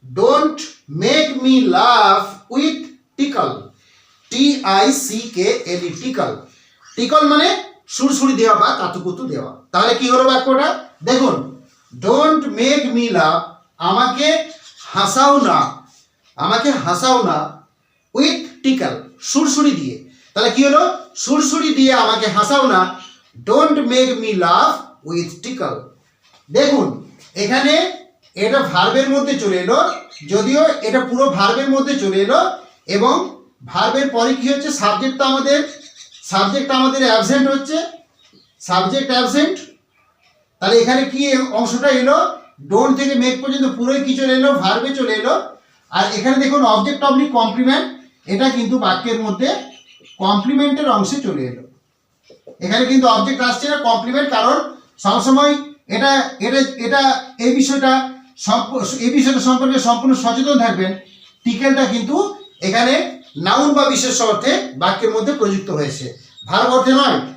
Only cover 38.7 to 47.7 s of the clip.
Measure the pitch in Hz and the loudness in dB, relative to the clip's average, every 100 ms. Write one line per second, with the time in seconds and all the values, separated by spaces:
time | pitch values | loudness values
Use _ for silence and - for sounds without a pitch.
38.7 | 180 190 269 269 247 254 285 311 381 - | -2 0 -2 0 0 2 2 0 -2 -10
39.7 | _ _ _ _ _ _ _ _ _ 196 | _ _ _ _ _ _ _ _ _ 2
40.7 | 233 233 262 269 269 285 262 262 214 233 | 4 4 2 0 -2 0 0 0 -2 -2
41.7 | 240 277 254 247 320 320 - - _ 143 | 0 2 2 4 4 2 -4 -18 _ -2
42.7 | 202 269 262 277 262 254 254 269 269 269 | 2 2 2 0 0 0 -2 -4 -2 -2
43.7 | - 240 277 269 254 269 262 269 277 196 | -2 -2 0 0 -2 2 2 2 2 0
44.7 | 220 262 269 233 214 240 330 - - _ | -2 -2 -4 -2 -2 0 -2 -4 -18 _
45.7 | _ _ 175 196 208 233 269 269 285 247 | _ _ -4 -2 -2 0 2 2 2 2
46.7 | 214 285 285 285 262 294 247 220 233 254 | 2 0 0 2 2 2 0 0 0 0